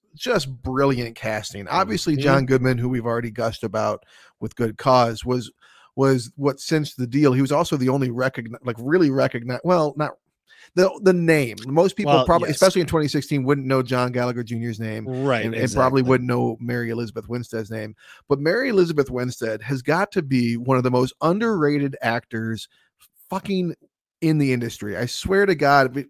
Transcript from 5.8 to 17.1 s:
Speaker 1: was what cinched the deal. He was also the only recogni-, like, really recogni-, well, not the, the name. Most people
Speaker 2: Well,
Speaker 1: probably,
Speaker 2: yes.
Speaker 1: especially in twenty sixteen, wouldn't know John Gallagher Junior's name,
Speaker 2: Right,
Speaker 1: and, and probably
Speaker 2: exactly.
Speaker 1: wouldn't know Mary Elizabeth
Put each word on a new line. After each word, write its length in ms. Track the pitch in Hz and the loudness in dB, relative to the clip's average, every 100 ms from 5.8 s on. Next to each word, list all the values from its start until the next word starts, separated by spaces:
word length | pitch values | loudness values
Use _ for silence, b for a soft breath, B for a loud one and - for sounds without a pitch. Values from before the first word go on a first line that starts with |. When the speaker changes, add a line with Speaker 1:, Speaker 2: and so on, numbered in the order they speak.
| b - | b 0
Speaker 1:
was 340 | 135 131 113 - | 2 2 -2 -4
what 240 | 139 135 | -4 -4
cinched 360 | - 156 143 - | -2 -2 -2 -6
the 100 | 123 | -4
deal. 260 | 139 143 | 2 4
He 80 | 127 | 4
was 80 | 135 | 2
also 240 | 147 170 143 | 0 0 0
the 120 | 127 | 0
only 200 | 139 127 | 0 -2
recogni-, 440 | 117 131 - 113 113 | -2 -2 -4 -12 -10
like, 140 | 123 113 | -8 -6
really 320 | 127 185 147 | 0 4 4
recogni-, 480 | 135 131 120 120 123 | 4 0 -2 -6 -6
well, 280 | 170 180 151 143 | 0 2 2 -2
not 160 | 147 - _ _ _ b b 175 | -6 -6 _ _ _ b b 2
the, 120 | 190 - | 2 4
the 100 | 190 | 2
name. 440 | 180 165 156 120 101 120 | 4 4 2 2 -6 -2
Most 300 | 156 190 - | 2 2 2
people 160 | 151 | 2
Speaker 2:
Well, 100 | 139 127 | 4 6
Speaker 1:
probably, 220 | 170 165 | 2 2
Speaker 2:
yes. 80 | 143 | 4
Speaker 1:
especially 240 | 190 185 | 4 4
in 60 | 156 | 0
twenty 220 | 165 147 | 0 0
sixteen, 360 | 147 - 143 | -2 -2 -2
wouldn't 220 | 127 143 131 | 0 0 2
know 160 | 131 | 0
John 280 | 120 127 123 | 2 0 0
Gallagher 300 | 123 123 120 | 0 -2 -4
Junior's 380 | 113 117 117 107 | -6 -6 -6 -6
name, 260 | 113 110 131 | -6 -6 -6
Speaker 2:
Right, 380 | 127 139 117 | -4 0 0
Speaker 1:
and, 100 | 110 | 0
and 180 | 113 127 | -2 -2
probably 280 | 104 131 135 | 2 4 4
Speaker 2:
exactly. 20 | |
Speaker 1:
wouldn't 260 | 127 127 123 | 4 2 2
know 280 | 123 120 113 | -2 -2 -4
Mary 300 | 120 120 117 | -6 -6 -4
Elizabeth 380 | 117 113 | -6 -8